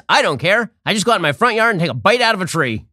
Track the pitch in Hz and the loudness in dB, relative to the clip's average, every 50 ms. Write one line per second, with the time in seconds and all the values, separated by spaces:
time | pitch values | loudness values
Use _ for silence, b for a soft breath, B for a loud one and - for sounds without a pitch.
0 | - - 156 294 247 180 147 120 143 175 208 240 220 - _ _ - 139 202 220 | -2 0 0 2 2 0 -2 -2 0 0 0 0 -2 -4 _ _ -2 -2 -2 0
1 | 180 233 220 190 165 147 139 - 226 247 214 220 220 233 214 160 175 147 120 120 | 2 0 0 2 0 0 0 2 0 0 2 2 0 0 0 0 -2 -2 -2 0
2 | 101 196 233 247 240 226 220 190 185 - - 165 143 123 110 104 - _ | 2 2 2 2 2 0 0 -2 -4 -4 -2 -2 -2 -2 -4 -6 -10 _